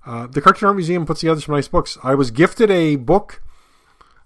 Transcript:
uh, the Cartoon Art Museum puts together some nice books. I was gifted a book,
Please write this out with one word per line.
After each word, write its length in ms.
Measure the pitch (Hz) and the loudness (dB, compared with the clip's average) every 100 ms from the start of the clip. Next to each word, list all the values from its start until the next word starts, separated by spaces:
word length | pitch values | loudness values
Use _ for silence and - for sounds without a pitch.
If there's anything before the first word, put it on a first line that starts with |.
uh, 220 | - 117 123 | -12 -12 -6
the 140 | 143 | 2
Cartoon 260 | 190 - 202 | 2 4 0
Art 80 | |
Museum 300 | 202 165 180 | 0 -2 -4
puts 160 | 156 156 | -4 -2
together 180 | 160 160 | -2 -2
some 160 | 147 | -2
nice 140 | 143 139 | -4 0
books. 280 | 170 - - | -2 -2 -8
I 100 | 131 | -2
was 160 | 139 127 | 0 0
gifted 400 | 110 175 - 214 | 2 0 4 2
a 280 | 185 160 143 | 4 2 0
book, 440 | 120 190 - - - - _ _ _ _ _ _ | 2 0 0 -14 -14 -16 _ _ _ _ _ _